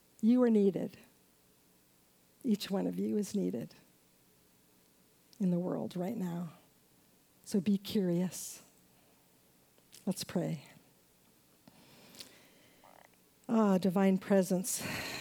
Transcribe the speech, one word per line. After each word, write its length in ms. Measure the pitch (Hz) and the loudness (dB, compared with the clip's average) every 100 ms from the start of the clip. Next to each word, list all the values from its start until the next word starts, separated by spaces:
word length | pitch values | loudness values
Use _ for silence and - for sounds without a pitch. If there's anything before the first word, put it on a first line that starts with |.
| _ _ | _ _
You 200 | 214 247 | 4 6
are 60 | 247 | 6
needed. 480 | 214 196 - 190 - - _ _ _ _ _ _ _ _ _ _ _ _ _ | 6 4 2 -4 -10 -20 _ _ _ _ _ _ _ _ _ _ _ _ _
Each 280 | 269 202 - | -2 -2 -2
one 160 | 196 180 | -4 -4
of 100 | 180 | -4
you 200 | 208 214 | -4 -2
is 180 | 196 202 | -4 -4
needed 400 | 180 190 160 - _ _ _ _ _ _ _ _ _ _ _ _ _ _ _ - | -4 -4 -10 -16 _ _ _ _ _ _ _ _ _ _ _ _ _ _ _ -4
in 120 | 190 | 0
the 80 | 175 | 0
world 360 | 180 - 220 180 | 0 -4 -4 -6
right 220 | 180 233 | -6 -6
now. 360 | 185 170 170 - _ _ _ _ _ _ _ _ - | -6 -6 -10 -14 _ _ _ _ _ _ _ _ -4
So 140 | 214 | -2
be 180 | 196 196 | 0 0
curious. 880 | - 220 185 175 180 - - - - _ _ _ _ _ _ _ _ _ _ _ _ - - | 0 0 2 2 0 -4 -12 -14 -20 _ _ _ _ _ _ _ _ _ _ _ _ -10 -6
Let's 160 | - | -6
pray. 400 | - 185 156 160 - - _ _ _ _ _ _ _ _ _ - - - - - - - - - - _ - 50 - _ _ _ - | -4 -4 -2 -4 -10 -20 _ _ _ _ _ _ _ _ _ -20 -20 -20 -20 -20 -20 -20 -20 -20 -20 _ -20 -20 -20 _ _ _ -2
Ah, 300 | 226 214 185 | 2 4 4
divine 400 | 190 180 196 190 | 2 4 4 2
presence. 640 | - 196 180 180 185 - - - - - | 2 2 2 0 -2 -6 -6 -8 -8 -10